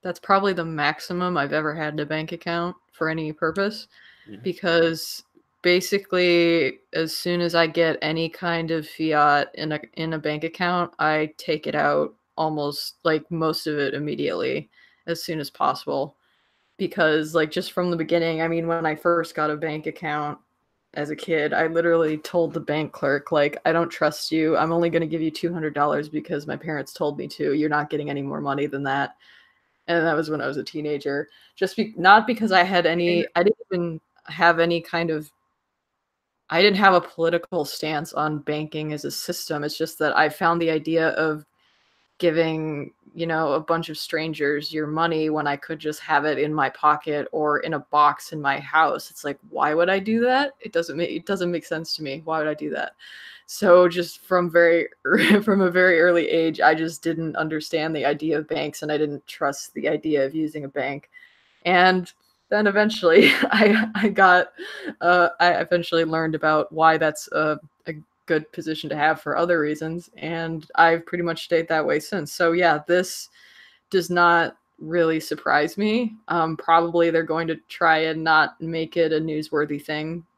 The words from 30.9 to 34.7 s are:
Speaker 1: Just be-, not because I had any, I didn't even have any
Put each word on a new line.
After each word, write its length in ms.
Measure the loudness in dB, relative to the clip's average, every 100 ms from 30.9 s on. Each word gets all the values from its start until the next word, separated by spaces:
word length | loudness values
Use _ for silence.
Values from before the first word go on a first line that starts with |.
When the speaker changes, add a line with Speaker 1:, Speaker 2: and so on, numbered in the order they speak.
| -6 -4 -6 -6 _ _ -6
Speaker 1:
Just 200 | -4 -2
be-, 160 | -6 2
not 300 | 8 8 6
because 240 | -2 2
I 120 | 4
had 220 | 4 2 2
any, 400 | 2 2 2 0 2
I 80 |
didn't 140 | 2 2 -4
even 300 | -4 -4 -8 _ _ -16
have 320 | 2 4 6
any 220 | 2